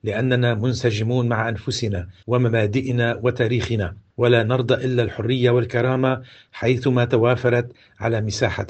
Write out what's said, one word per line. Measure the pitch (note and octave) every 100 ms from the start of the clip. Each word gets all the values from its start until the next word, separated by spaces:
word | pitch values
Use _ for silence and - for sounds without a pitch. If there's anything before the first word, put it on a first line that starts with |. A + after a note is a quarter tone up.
لأننا | G#2+ G#2 B2+ B2 B2
منسجمون | A2 B2 A#2+ B2 G#2 A2+ B2+ A#2+
مع | A2+ A2+
أنفسنا | A2 - - A2 F#2+ F2 - -
ومبادئنا | B2 A#2+ A2+ G#2+ B2 C3 A#2+ A#2 A2+
وتاريخنا، | A#2+ B2 A2+ B2 F2+ A2+ F2+ - _ -
ولا | A#2+ A#2+
نرضى | A2+ B2+ B2
إلا | A#2+ C3 A#2+
الحرية | A2 - A2+ C3 A#2+
والكرامة | B2 A#2 A#2+ B2+ C3 C3 B2+ - - _
حيثما | - A#2 B2+ C3 B2 A#2+
توافرت | A#2+ A#2+ B2 B2 A#2+ B2 - _ _
على | A2+ A2+
مساحة | G#2+ G#2 A#2 -